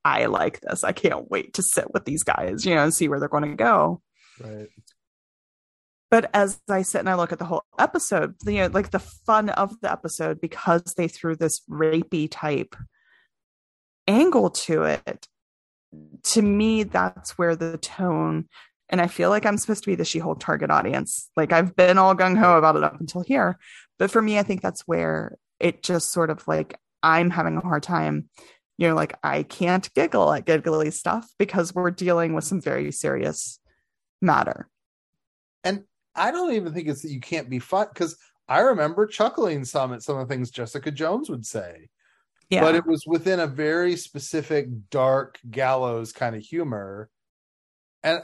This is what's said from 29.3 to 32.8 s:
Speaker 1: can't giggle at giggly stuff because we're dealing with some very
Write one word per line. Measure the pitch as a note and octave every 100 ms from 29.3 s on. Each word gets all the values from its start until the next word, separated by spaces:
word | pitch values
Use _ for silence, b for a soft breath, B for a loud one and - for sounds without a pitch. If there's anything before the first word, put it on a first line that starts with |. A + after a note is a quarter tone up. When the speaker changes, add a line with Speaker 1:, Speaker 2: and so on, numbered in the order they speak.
| C#3+
Speaker 1:
can't | D3 - F3 F#3 -
giggle | - E4 - D3+
at | D3+ -
giggly | D#3+ E3+ D#3 D#3
stuff | - F3 G#3+ A3+ -
because | G#3 G3 E3+
we're | F3+ F3+
dealing | F3 F3+ E3+ E3
with | D#3+
some | D#3 F#3+
very | D3 C3+